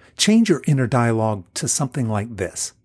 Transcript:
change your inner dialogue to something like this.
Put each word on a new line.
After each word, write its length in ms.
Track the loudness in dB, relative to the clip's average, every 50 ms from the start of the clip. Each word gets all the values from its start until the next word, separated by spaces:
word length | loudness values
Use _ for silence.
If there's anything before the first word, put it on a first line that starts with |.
| _ _ _
change 320 | 0 2 4 4 4 4 4
your 140 | 2 0 0
inner 200 | 0 0 2 2
dialogue 580 | 2 2 2 2 2 2 2 0 0 -2 -4 -6 _
to 160 | -10 -6 -4 -4
something 400 | -2 -2 -4 -4 -4 -4 -4 -2
like 280 | -2 -4 -4 -6 -6
this. 360 | -6 -6 -6 -6 -8 -10 -10 -10 _